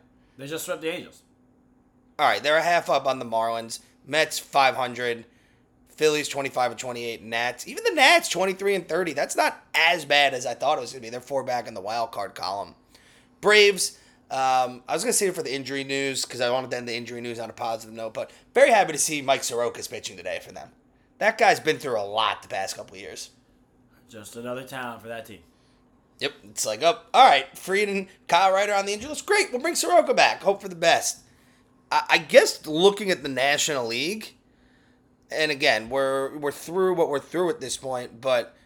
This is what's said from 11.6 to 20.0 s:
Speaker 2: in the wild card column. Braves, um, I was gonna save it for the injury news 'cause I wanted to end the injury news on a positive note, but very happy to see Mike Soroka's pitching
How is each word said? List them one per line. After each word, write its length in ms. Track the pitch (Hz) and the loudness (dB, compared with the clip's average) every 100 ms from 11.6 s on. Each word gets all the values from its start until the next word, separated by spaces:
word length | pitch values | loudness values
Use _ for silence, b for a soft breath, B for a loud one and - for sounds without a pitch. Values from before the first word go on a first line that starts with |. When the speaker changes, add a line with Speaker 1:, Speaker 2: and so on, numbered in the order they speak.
| 117 | -6
Speaker 2:
in 60 | |
the 60 | 107 | -10
wild 300 | 95 117 113 | -6 -4 -4
card 240 | - 98 | -6 -10
column. 400 | - 90 101 87 - _ b b b b _ | -8 -6 -6 -8 -14 _ b b b b _
Braves, 580 | 190 214 202 185 - - b b - | 4 8 8 4 -2 -8 b b -8
um, 520 | 135 131 131 123 123 - | -2 2 2 0 -4 -6
I 60 | |
was 100 | 160 | -4
gonna 80 | 233 | 0
save 180 | - 196 | 0 0
it 40 | |
for 80 | 175 | -2
the 120 | 139 | -4
injury 300 | 139 127 139 | -6 -6 -6
news 400 | 135 139 139 127 | -4 -2 -2 -4
'cause 160 | - 120 | -6 -2
I 100 | 123 | 0
wanted 200 | 127 127 | 0 -2
to 60 | 127 | -6
end 100 | 120 | -6
the 80 | 117 | -8
injury 240 | 117 120 | -8 -10
news 180 | 120 117 | -8 -8
on 120 | 113 | -10
a 20 | |
positive 420 | - 117 113 110 | -8 -6 -6 -8
note, 200 | 113 113 | -12 -10
but 160 | 127 113 b b | -8 -10 b b
very 160 | 240 269 | 4 6
happy 220 | 220 165 | 6 2
to 60 | 147 | 0
see 220 | - 151 | -2 -2
Mike 220 | 135 135 | 0 0
Soroka's 440 | - 120 120 117 - | 0 -2 -4 -4 -12
pitching 300 | 113 | -12